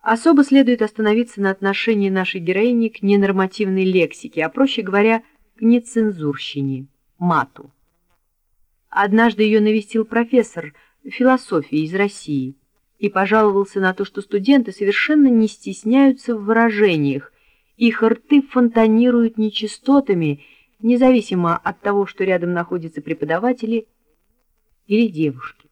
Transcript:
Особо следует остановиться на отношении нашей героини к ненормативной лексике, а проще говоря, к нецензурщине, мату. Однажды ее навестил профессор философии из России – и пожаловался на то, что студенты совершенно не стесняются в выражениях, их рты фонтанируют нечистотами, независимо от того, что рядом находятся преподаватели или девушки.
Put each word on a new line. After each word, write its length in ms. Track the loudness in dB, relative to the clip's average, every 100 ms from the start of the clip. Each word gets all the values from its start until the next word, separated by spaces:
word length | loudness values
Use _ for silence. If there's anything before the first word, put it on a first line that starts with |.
Особо 420 | -2 0 4 4
следует 380 | 4 4 4 0
остановиться 600 | -2 -2 0 0 -2 -4
на 100 | -4
отношении 580 | -2 -4 -2 -2 0 0
нашей 320 | -2 -4 -6
героини 460 | -4 0 0 0 -2
к 160 | -2
ненормативной 800 | 0 2 2 0 -2 -4 -4 0
лексике, 600 | 0 0 0 -4 -12 -8
а 60 | -6
проще 320 | -2 -2 -2
говоря, 400 | -2 0 2 0 _ _ _ _
к 40 |
нецензурщине, 1300 | 2 2 0 -2 -2 -2 -6 -6 -10 -6 -6 -6 -12 _ _ _
мату. 520 | -2 0 -2 -12 -20 _ _ _ _ _ _ _ _ _ _ _ _
Однажды 540 | -4 0 2 2 2
ее 180 | 2 2
навестил 440 | 2 0 -2 -6
профессор 680 | -2 -4 0 0 0 -10 -16 _ _ _
философии 760 | -18 -2 0 0 -2 -6 -2 -4
из 100 | -4
России – 640 | -4 -4 -6 -8 -6 -6 -14 _ _ _ _
и 120 | -4
пожаловался 680 | -2 0 2 2 0 -2 -2
на 140 | -2
то, 100 | -2
что 180 | -8 -8
студенты 500 | -6 -4 2 2 2
совершенно 560 | -4 -4 -2 0 2 4
не 200 | 4 0
стесняются 880 | -4 -14 -8 0 4 4 2 -6
в 100 | -6
выражениях, 840 | 0 2 2 2 2 2 0 -4 -10 _ _ _ _
их 260 | _ 0 2
рты 400 | 0 0 _ 0
фонтанируют 960 | 2 0 2 2 2 4 2 2 0 -2
нечистотами, 1040 | -4 -4 -10 -8 0 2 2 -2 -2 -4 _ _ _ _
независимо 760 | 0 2 4 2 0 -2 -2
от 240 | -2 -6 -6
того, 240 | -4 -2
что 180 | -4 -4
рядом 300 | -2 -2 -2
находятся 480 | -4 -6 -8 -8 -14
преподаватели 840 | -10 -8 -4 -4 -4 -4 -4 -6 -8 _ _ _ _ _ _ _ _ _ _
или 200 | 0 0
девушки. 640 | -2 -4 -4 -18 _ _